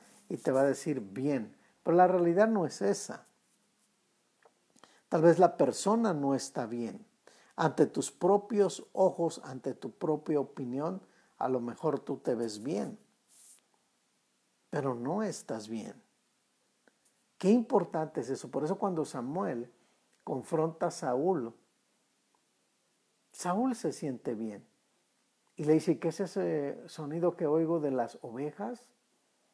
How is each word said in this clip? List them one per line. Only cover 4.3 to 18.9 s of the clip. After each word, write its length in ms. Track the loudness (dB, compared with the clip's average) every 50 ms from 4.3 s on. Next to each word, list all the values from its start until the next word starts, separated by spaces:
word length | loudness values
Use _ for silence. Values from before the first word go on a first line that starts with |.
| _ _ _ -20 _ _ _ _ _ -20 -20 _ _ _ _ -2
Tal 140 | 2 6
vez 160 | 8 8 8 8
la 180 | 6 6 6
persona 580 | 4 2 2 2 0 0 0 2 2 2 0 0
no 200 | 0 0 0 0
está 320 | 0 -2 -4 -6 -6 -6
bien. 380 | -6 -6 -6 -6 -8 -8 -12 -18 _ _ _ _ -20 -20 -20 -20 _ -4
Ante 280 | 0 0 0 4 4 4
tus 260 | 4 4 -4 -4 -4
propios 760 | -4 0 4 4 4 4 2 0 2 2 2 2 0 -6 -14 -8 0
ojos, 480 | 2 2 2 2 0 -2 -2 -2 -6 -14
ante 300 | -12 -12 -8 -8 -8 -8
tu 160 | -8 -10 -12
propia 500 | -10 -4 -2 -2 -2 -2 -2 0 0 0
opinión, 600 | 0 -2 -6 -10 -8 -6 -4 -4 -4 -4 -6 -8 -12 _ _ _ _ _ _
a 100 | -4 -2
lo 140 | 0 0 -2
mejor 400 | -2 -6 -8 -4 -2 -2 -2 -2
tú 160 | -4 -6 -8
te 180 | -4 -2 -2 -2
ves 280 | -2 -2 -6 -6 -8
bien, 360 | -6 -4 -4 -4 -4 -6 -10 -14 _ _ _ _ _ _ -20 -20 -20 -20 -20 -20 _ _ _ _ _ _ _ _ _ _ _ _ _ _ _ _ _ _ _ _ _ -8
pero 240 | -6 -4 -2 -2 -4
no 280 | -4 -4 -4 -2 -2
estás 460 | -4 -4 -6 -10 -8 -8 -8 -8 -8 -8
bien. 260 | -10 -10 -10 -12 -16 -18 _ _ _ _ _ _ _ _ _ _ _ _ _ _ _ _ _ _ _ _ _ _ _ _ _ _ _
Qué 140 | 0 4 4
importante 720 | 4 4 4 4 2 2 2 2 -2 -2 -2 -2 -4 -6
es 80 | -4 -4
eso. 200 | -6 -6 -6 -6
Por 140 | -4 -4 -2
eso 140 | -2 -2 -2
cuando 260 | -2 -2